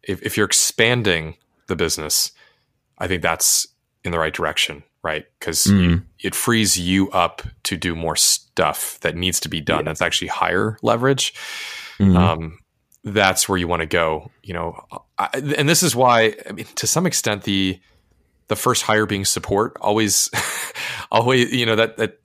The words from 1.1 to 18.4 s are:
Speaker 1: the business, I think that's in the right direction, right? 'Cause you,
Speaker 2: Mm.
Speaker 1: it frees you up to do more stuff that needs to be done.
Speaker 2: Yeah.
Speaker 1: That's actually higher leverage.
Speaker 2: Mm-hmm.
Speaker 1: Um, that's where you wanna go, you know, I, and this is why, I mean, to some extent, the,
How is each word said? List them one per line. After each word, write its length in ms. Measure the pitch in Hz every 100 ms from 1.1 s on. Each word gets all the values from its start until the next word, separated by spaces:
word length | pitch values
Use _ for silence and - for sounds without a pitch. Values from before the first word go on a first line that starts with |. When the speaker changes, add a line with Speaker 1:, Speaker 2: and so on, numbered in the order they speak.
| 82 80 - _ _ -
Speaker 1:
the 100 | 85
business, 560 | 82 80 78 - - _ _ _ _ _ _ -
I 100 | 92
think 140 | 90
that's 440 | 82 82 - - - _ _ _
in 80 | -
the 60 | 85
right 140 | 80
direction, 500 | - 80 - - 73 - _
right? 220 | 82 78 - -
'Cause 260 | - 80 98
you, 60 |
Speaker 2:
Mm. 300 | 101 90 85 - _
Speaker 1:
it 140 | 95
frees 440 | - - 113 101 92
you 320 | 87 95 95
up 320 | 95 87 - - -
to 120 | - 87
do 200 | 90 82
more 200 | 82 78
stuff 840 | - - _ - 78 - - -
that 160 | 85 80
needs 240 | 92 82
to 80 | 76
be 120 | 85
done. 200 | 76 78
Speaker 2:
Yeah. 40 |
Speaker 1:
That's 180 | 78 78
actually 260 | 85 - 87
higher 500 | - 87 90 107 107
leverage. 520 | 113 117 131 135 - - - - - - - -
Speaker 2:
Mm-hmm. 180 | 98 90
Speaker 1:
Um, 420 | 85 80 80 80 _ _ _ _
that's 460 | 107 101 95 92 -
where 100 | 92
you 80 | 85
wanna 200 | 87 80
go, 440 | 87 80 78 - _
you 100 | -
know, 300 | 85 82 80 - - _ -
I, 100 | 98 135 139 147
and 120 | 143
this 140 | 170
is 140 | 175 120
why, 380 | 123 117 110 107 -
I 40 |
mean, 140 | 98 - -
to 100 | 117
some 200 | 160 180
extent, 380 | - 117 104
the, 360 | 104 98 95 92 _ _ _ _ _ _